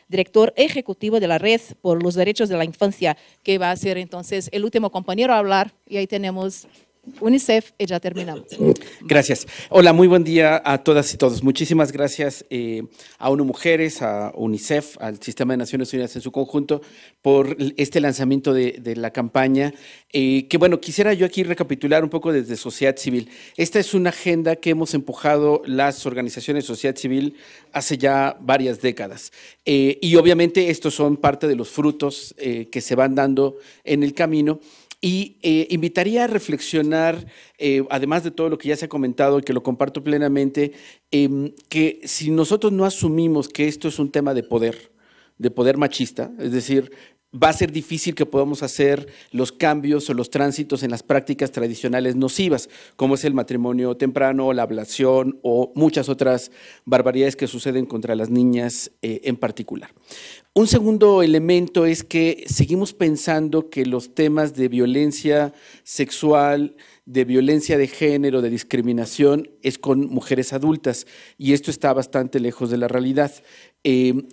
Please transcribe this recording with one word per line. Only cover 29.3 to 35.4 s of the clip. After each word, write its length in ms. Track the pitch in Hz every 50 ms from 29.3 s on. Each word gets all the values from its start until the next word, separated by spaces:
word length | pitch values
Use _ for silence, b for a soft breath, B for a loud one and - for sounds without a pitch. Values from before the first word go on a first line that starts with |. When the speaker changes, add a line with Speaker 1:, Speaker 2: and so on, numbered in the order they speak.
| B B B B B B B
Speaker 2:
Eh, 320 | - 143 139 135 135 139 -
y 140 | - 165 170
obviamente 520 | 165 160 175 175 165 170 170 170 190 180 170
estos 240 | 156 - - 156 -
son 240 | - 147 147 147
parte 300 | 143 156 143 139 139 -
de 80 | 151 139
los 140 | 120 113 -
frutos, 680 | - 151 147 151 147 147 147 143 - - - - -
eh, 300 | - - 127 120 117 113 -
que 120 | - 127
se 120 | - - 127
van 220 | 123 131 135 135
dando 400 | 139 139 139 135 135 139 135 135 B B B B B B
en 200 | - 147 143 143
el 100 | 143 143
camino. 460 | - 170 160 156 151 147 151 156 151 B B B B B B B _
Y, 360 | - 180 180 190 202 196 - _